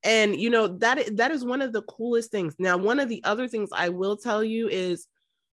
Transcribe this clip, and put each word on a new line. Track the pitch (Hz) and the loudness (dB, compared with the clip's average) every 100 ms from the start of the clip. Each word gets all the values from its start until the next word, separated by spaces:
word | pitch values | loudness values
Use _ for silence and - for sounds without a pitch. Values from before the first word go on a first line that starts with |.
And, | - 220 214 180 | 4 4 4 2
you | 226 | 2
know, | 233 214 | 4 2
that | 180 226 269 | 2 2 2
i-, | 240 | 0
that | 208 240 | 0 0
is | 311 | 0
one | 247 254 | -2 -2
of | 269 | -2
the | 220 | -4
coolest | 208 - 233 233 226 | -6 -8 0 0 0
things. | 208 170 - | -4 -4 -2
Now, | 185 180 | 0 2
one | 196 262 | 2 0
of | 269 | 0
the | 226 | -2
other | - 214 254 | -2 -2 -2
things | 233 202 | -4 -4
I | - 175 | -2 -2
will | 180 190 208 | -2 -2 -2
tell | 247 214 | -2 0
you | 220 226 226 | 0 -2 -2
is | 185 180 170 - _ _ _ _ | -2 -2 -4 -8 _ _ _ _